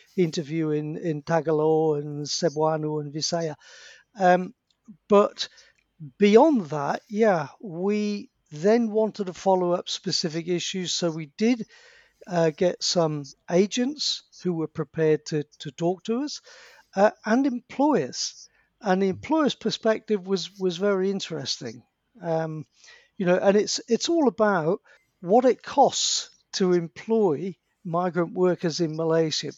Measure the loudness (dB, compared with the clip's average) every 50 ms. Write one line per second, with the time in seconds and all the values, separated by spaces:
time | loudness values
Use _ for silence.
0 | _ _ _ 0 0 0 0 -4 -6 -6 -4 -4 -2 -2 -2 -2 -4 -6 -8 -6
1 | -6 -6 -6 -6 -4 -2 -2 0 0 0 0 2 2 2 2 2 2 0 0 -2
2 | -4 -6 -8 -8 -8 -6 -4 -2 -2 -2 0 0 0 0 0 -2 -4 -4 -6 -6
3 | -6 -8 -8 -6 -6 -4 -4 -4 -6 -6 -10 -12 -16 -20 -20 -20 -20 -20 -20 -20
4 | _ _ _ 2 4 4 4 4 2 -4 -12 _ _ _ _ _ _ -20 -20 -20
5 | _ 4 4 6 6 4 0 -6 -12 -12 -12 -18 -20 _ _ _ _ _ _ _
6 | -18 -18 -2 2 4 6 8 8 8 8 6 2 0 -2 -4 -4 -2 -2 -4 -4
7 | -8 _ -2 2 2 4 4 2 0 -6 -10 _ -14 -12 -8 -4 -2 -2 -2 -2
8 | -2 -4 -4 -8 -10 -14 _ _ _ _ -10 -2 2 2 4 4 2 0 0 0
9 | 0 0 -2 -6 -8 -8 -10 -4 0 2 2 2 2 0 0 -2 -2 -6 -10 -8
10 | -4 -2 -2 -2 -2 -4 -6 -6 -4 -4 -4 -4 -4 -6 -6 -6 -6 -4 -4 -2
11 | -2 -2 -4 -4 -8 -12 _ 0 0 0 0 0 -4 -10 -16 -20 -20 -20 _ _
12 | _ _ _ _ -12 -4 0 0 2 2 2 2 0 0 0 -2 -4 -2 0 0
13 | 0 0 0 -4 -8 -10 -16 _ _ 0 2 2 2 2 0 -2 -2 -2 -4 -4
14 | -4 -4 -4 -6 -10 _ -18 -8 -4 -4 -4 -2 -4 -6 -6 -8 -8 -6 _ 0
15 | 2 2 2 2 0 -4 -6 -6 -6 -6 _ -16 -16 -14 -8 -4 -2 -2 -2 -4
16 | -4 -4 -4 -4 -4 -6 -8 -12 -16 -20 -20 -20 -20 -20 -20 -20 _ _ 0 2
17 | 2 2 2 0 -2 0 2 2 2 2 -2 -4 -8 -8 -2 0 2 2 2 2
18 | 0 -2 -6 -8 -8 -10 -10 -14 -20 -20 _ _ _ _ _ _ -2 0 0 2
19 | 0 0 -2 -4 -4 -2 0 0 2 0 -2 -4 -6 -6 -6 -2 -2 -2 -2 -2
20 | -2 -4 -4 -4 -2 -4 -4 -4 -4 -8 -8 -6 -4 -4 -2 -2 -2 -2 0 0
21 | -2 -2 -4 -4 -6 -8 -8 -8 -8 -8 -8 -8 -10 -12 -12 -14 -20 _ _ _
22 | _ _ _ -10 -6 -4 -2 -2 -2 -4 -8 -10 -14 -16 _ _ _ -20 -20 -20
23 | _ _ _ -2 2 2 2 4 4 4 4 4 2 0 -4 -8 -2 -2 -2 0
24 | 0 0 0 2 2 2 2 2 2 2 2 2 0 0 -2 -2 _ _ _ _
25 | _ _ _ _ -2 2 4 4 4 4 2 0 -4 -2 2 4 4 4 4 0
26 | -2 -2 -2 -4 -6 -10 _ _ _ _ -4 -2 0 2 2 0 0 -4 -10 -14
27 | -4 -2 2 2 2 2 2 0 -4 -8 -10 -12 _ _ _ _ -8 -4 -2 -2
28 | -2 0 0 0 -2 -2 0 2 2 2 2 0 -2 -4 -2 -2 -2 -4 -2 -2
29 | 0 2 2 2 2 2 -2 -4 -6 -8 -10